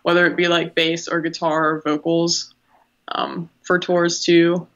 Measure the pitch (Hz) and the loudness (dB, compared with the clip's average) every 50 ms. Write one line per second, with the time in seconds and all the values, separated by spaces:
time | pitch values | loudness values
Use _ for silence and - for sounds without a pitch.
0 | _ 170 175 175 175 165 147 - 175 175 175 170 160 165 - 170 160 160 165 170 | _ 2 2 4 4 2 2 0 0 2 0 0 -2 -2 -2 0 0 0 -2 -4
1 | - - 170 170 156 165 165 - 170 160 151 160 156 156 160 156 - 151 151 151 | -6 -4 -4 -4 -4 -4 -6 -4 -2 -2 0 0 0 0 -2 -2 -2 -2 -4 -2
2 | - 170 165 165 170 170 170 - - - _ _ _ _ _ _ _ _ _ _ | -2 0 0 0 0 0 -2 -4 -6 -12 _ _ _ _ _ _ _ _ _ _
3 | _ - - - - 135 - 180 165 - _ _ _ - 180 175 180 - 180 175 | _ -10 -6 -6 -6 -6 -6 -10 -12 -12 _ _ _ -2 -2 -2 0 0 0 2
4 | 170 170 170 - - - 175 170 170 170 175 180 170 _ _ | 2 0 -2 -2 0 4 4 6 6 4 2 -2 -4 _ _